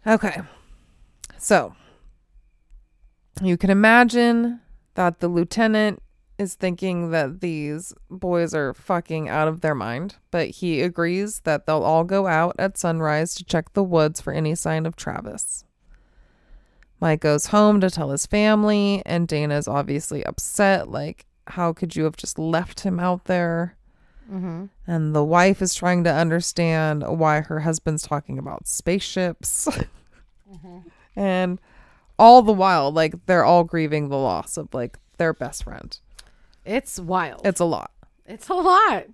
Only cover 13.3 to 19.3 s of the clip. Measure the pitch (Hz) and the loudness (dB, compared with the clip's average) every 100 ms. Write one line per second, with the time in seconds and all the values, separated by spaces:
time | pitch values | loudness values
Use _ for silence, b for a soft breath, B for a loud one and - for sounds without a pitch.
13.3 | - 175 170 156 - 190 170 156 160 - | -6 -4 -4 -2 -2 2 2 2 0 -6
14.3 | 143 156 170 160 160 160 165 - - 220 | -4 -2 -2 -2 -2 -4 -8 -10 -10 -10
15.3 | 214 - - _ _ _ - _ _ _ | -12 -10 -12 _ _ _ -20 _ _ _
16.3 | _ _ - _ _ _ _ 170 156 156 | _ _ -20 _ _ _ _ -2 0 2
17.3 | 147 - 208 214 208 185 165 143 139 - | 0 2 4 6 6 2 0 -4 -4 -2
18.3 | 208 214 214 208 208 202 202 - 170 170 | 2 4 4 4 2 2 -2 -2 -2 -2